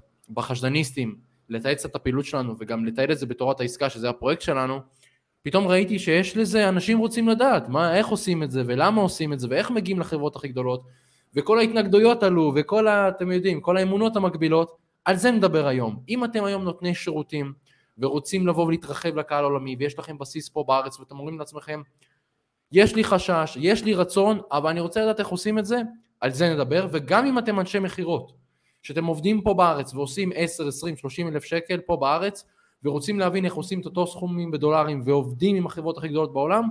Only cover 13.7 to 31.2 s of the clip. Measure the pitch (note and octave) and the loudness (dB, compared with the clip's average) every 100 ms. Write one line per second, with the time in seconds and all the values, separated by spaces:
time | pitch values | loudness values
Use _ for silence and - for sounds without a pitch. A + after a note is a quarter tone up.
13.7 | F#3 F#3+ G3 A3+ A3 F#3 E3+ D#3+ D#3+ E3+ | 2 2 2 0 2 -2 0 2 2 2
14.7 | - _ _ F3+ F#3 A#3+ A3+ F#3+ D#3 C#3+ | -6 _ _ 0 2 2 4 4 4 2
15.7 | B2+ A2+ G#2 - B3 A#3+ A3+ G3+ G3 F#3 | 0 -2 -6 -6 -4 -2 -2 -2 -2 -4
16.7 | F3 F3 F3 F3+ D3+ C#3+ D3+ C#3 C3+ _ | -4 -4 -4 -4 -6 -4 -6 -6 -10 _
17.7 | _ _ - C3+ C#3+ - F#3+ F3+ E3 E3 | _ _ -4 -2 -2 -2 0 2 2 2
18.7 | E3 - C#3 E3+ D3+ D3+ D3 C#3+ C#3 C3+ | 0 -4 -6 -4 -4 -2 0 0 0 -4
19.7 | B2+ C#3+ C#3+ D#3+ D3 C3+ D#3 - D3+ C#3 | -4 -4 -6 -12 -12 -12 -12 -8 -6 0
20.7 | C3+ C3+ C3+ C3 C#3 D3 D#3+ D3 D3+ D#3 | 0 0 -10 -16 -14 -12 -10 -12 -14 -10
21.7 | D3+ C#3+ _ _ _ _ _ _ _ _ | -10 -12 _ _ _ _ _ _ _ _
22.7 | F3 G#3+ A3 - F#3 F#3 E3 D#3 B2+ E3+ | 6 6 4 2 2 2 0 0 0 2
23.7 | A3 A3 F3+ F3+ G3 G3+ G#3+ - D3 D#3 | 2 2 2 2 4 2 2 -2 0 0
24.7 | E3+ E3+ A3 A3 G#3+ G3 F3+ G#3+ A3 G3+ | 0 -2 0 0 0 -2 -4 -2 -2 0
25.7 | A#3+ A3+ - _ _ B2+ C3 F3 D3+ B2+ | -2 -4 -10 _ _ -4 2 2 2 2
26.7 | E3 A3 D3+ C3 G3+ C#4 B3+ A3+ G3+ F#3 | 0 0 -4 2 2 4 0 0 -2 -2
27.7 | G3+ F#3+ F#3+ E3+ D3+ - _ _ _ _ | -2 -4 -4 -4 -4 -6 _ _ _ _
28.7 | _ - D3 E3 D3+ F#3 A3 G3+ F#3 F3 | _ -8 -4 -2 0 0 2 2 4 4
29.7 | D3 C3 B2+ C#3 G3+ F#3 D#3+ E3+ E3+ C#3+ | 2 -4 -6 -6 -4 -4 -2 -4 -2 -6
30.7 | C3 E3+ D3+ C#3 - | -4 -6 -8 -8 -6